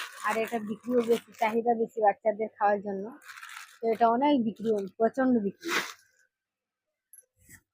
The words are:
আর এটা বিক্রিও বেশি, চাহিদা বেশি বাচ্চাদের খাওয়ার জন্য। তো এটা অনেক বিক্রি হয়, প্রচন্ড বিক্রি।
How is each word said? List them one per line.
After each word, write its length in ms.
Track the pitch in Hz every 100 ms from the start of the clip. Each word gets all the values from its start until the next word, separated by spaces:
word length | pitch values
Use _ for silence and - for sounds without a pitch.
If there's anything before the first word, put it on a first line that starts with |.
| - - 214
আর 80 | 220
এটা 140 | 214 233 208
বিক্রিও 320 | 214 233 247 226
বেশি, 220 | 226 - -
চাহিদা 300 | 220 226 233 226
বেশি 180 | 226 - 208
বাচ্চাদের 440 | 202 220 208 220 -
খাওয়ার 200 | 208 208 202
জন্য। 200 | 196 208 294 - - - - - -
তো 60 | 226
এটা 120 | 220 233 240
অনেক 180 | 294 285 220
বিক্রি 220 | 190 220
হয়, 140 | 208 196 -
প্রচন্ড 340 | 226 269 262 240 196
বিক্রি। 260 | - 339 - - - _ _ _ _ _ _ _ _ _ _ _ _ _ _ _ - _